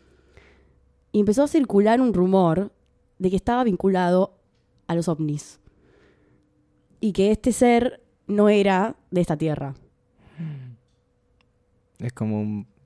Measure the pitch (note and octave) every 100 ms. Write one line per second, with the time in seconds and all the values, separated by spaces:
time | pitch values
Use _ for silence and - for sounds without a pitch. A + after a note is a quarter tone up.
0 | _ _ _ _ _ _ _ _ _ _
1 | _ G#3 G3+ G#3+ C#4+ E4 B3 G3+ G#3 A#3+
2 | B3+ F3+ F#3 F#3+ F3 D#3+ - - _ _
3 | _ - F#3 F#3+ - A#3+ B3 F3 F#3+ F#3
4 | F3 F#3 F#3+ _ _ _ _ _ - E3+
5 | E3+ D3+ D3+ D3 - - _ _ _ _
6 | _ _ _ _ _ _ _ _ _ _
7 | A3 F#3 G3 G#3+ B3+ - A#3+ A#3 B3 -
8 | _ _ - G#3 G#3 G#3 G3 F#3 A3 -
9 | _ F3+ F3 D3+ D#3+ C#3+ C#3 C3+ _ _
10 | _ _ _ - D#3+ C#3+ B2+ A2+ _ _
11 | _ _ _ _ _ _ _ _ _ -
12 | A#2 - G#2+ G#2+ G#2+ G#2 - _